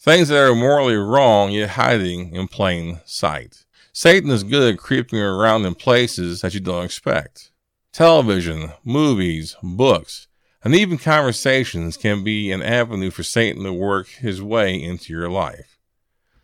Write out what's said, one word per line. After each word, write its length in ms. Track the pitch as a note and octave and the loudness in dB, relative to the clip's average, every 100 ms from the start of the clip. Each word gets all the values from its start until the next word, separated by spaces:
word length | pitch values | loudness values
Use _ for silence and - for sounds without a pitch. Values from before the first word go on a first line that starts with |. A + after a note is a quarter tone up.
Things 280 | - F3 D3+ | 4 4 6
that 140 | D3 | 4
are 120 | C3+ | 4
morally 420 | A#2 B2+ C#3+ C3 G#2+ | 4 2 2 2 0
wrong 540 | G2+ C3+ C3 G#2 G2 | 2 4 6 6 4
yet 200 | G#2 G#2 | 0 -2
hiding 640 | B2+ B2 A#2 F2+ F2 F2+ | 0 2 2 -2 -6 -10
in 140 | F2 F#2+ | -8 -8
plain 540 | - G2 F2 E2+ E2 | -2 -2 -2 -6 -10
sight. 600 | - - E2 D2 A1+ _ _ _ _ | -12 -6 -4 -4 -12 _ _ _ _
Satan 380 | - E3 F#3+ C#3+ | 0 4 4 2
is 140 | A#2 | -2
good 300 | G2 C#3+ B2 | 0 2 2
at 40 | F2+ | 0
creeping 400 | - C3 C3 A2+ | -2 -4 -2 -4
around 460 | G2+ F#2+ A2 A2 | -2 2 2 2
in 100 | F#2+ | 0
places 680 | F2 - A#2+ A#2+ - F2 F2 | -2 2 2 2 -4 -8 -6
that 100 | F#2 | -6
you 80 | G2 | -6
don't 240 | F#2 F2 | -6 -6
expect. 680 | F2 - - D2+ C#2 - - _ _ _ _ | -6 -8 -4 -4 -6 -16 -20 _ _ _ _
Television, 760 | - E3 D#3+ A#2 F#2+ E2+ D#2 D#2 - | 2 6 6 4 0 -2 -6 -10 -12
movies, 720 | - C#3 D3+ A2 F2+ D#2+ D#2 - | -4 0 2 2 0 -4 -8 -12
books, 680 | F#2 F#2+ C3 F2 - - - _ _ _ | -8 0 2 2 -2 -18 -20 _ _ _
and 120 | A2 | 0
even 240 | E3+ G3+ D#3+ | 2 2 -2
conversations 1000 | E3 D3+ C3+ A2 C#3 C3 B2 F2 E2 - | 0 2 2 -2 0 0 -2 -6 -8 -4
can 260 | G#2+ G#2 | -4 -2
be 300 | G2 G#2+ G2+ | -4 -4 -4
an 80 | F#2+ | -4
avenue 500 | E2 A#2+ A#2 G#2 F#2+ | -2 -2 -2 -4 -6
for 120 | - | -8
Satan 420 | E2+ A#2 A2+ - | -4 -2 -2 -2
to 80 | G2 | -8
work 360 | F2+ G2 G2 F#2+ | -4 -2 -4 -4
his 340 | - A#2+ F#2+ | -10 -8 -8
way 320 | G2+ A2+ G2 | -4 0 0
into 400 | F#2 D#2+ F2+ - | -2 -6 -10 -10
your 160 | E2 F2 | -10 -6
life. 480 | F#2+ D#2 - - _ _ _ _ _ _ _ | -4 -6 -8 -20 _ _ _ _ _ _ _